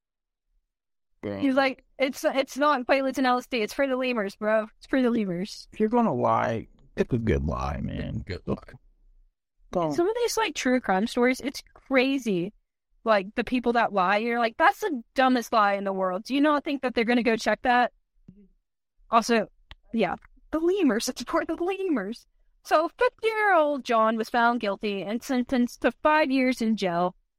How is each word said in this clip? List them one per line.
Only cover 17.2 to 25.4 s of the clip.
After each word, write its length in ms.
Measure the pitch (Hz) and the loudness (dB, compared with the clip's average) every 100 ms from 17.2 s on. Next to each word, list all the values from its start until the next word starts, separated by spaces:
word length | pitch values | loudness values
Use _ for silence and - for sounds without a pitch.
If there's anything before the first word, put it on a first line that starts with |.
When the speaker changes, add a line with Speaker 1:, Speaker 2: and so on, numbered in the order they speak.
Speaker 2:
go 140 | 233 226 | 2 0
check 260 | 233 214 | 0 0
that?" 300 | - 247 240 _ _ _ - 196 196 _ _ _ _ _ - | 2 2 2 _ _ _ -20 -20 _ _ _ _ _ _ 0
Also, 360 | 226 220 233 180 _ - - _ | 0 2 0 -2 _ -20 -20 _
yeah, 220 | 226 175 - - - - | -2 -2 -4 -12 -20 -6
the 100 | 311 | -2
lemurs. 480 | 339 403 294 214 - | 0 2 2 2 -2
It's 160 | - | -8
for 220 | 247 320 320 | -4 -4 -4
the 100 | 320 | -4
lemurs. 720 | 339 392 381 262 190 240 _ _ _ _ | -4 -4 -2 -2 -4 -10 _ _ _ _
So 260 | - 320 330 - | 2 2 2 2
fifty-year-old 880 | 494 - 453 427 415 349 294 285 240 | 0 0 -2 2 4 4 4 0 0
John 320 | 226 220 226 | 2 2 2
was 120 | 220 | 0
found 300 | 247 233 240 | 2 2 2
guilty 440 | 208 196 214 196 | -2 -4 -4 -4
and 180 | 180 233 | -4 -6
sentenced 600 | - 254 | -2 -2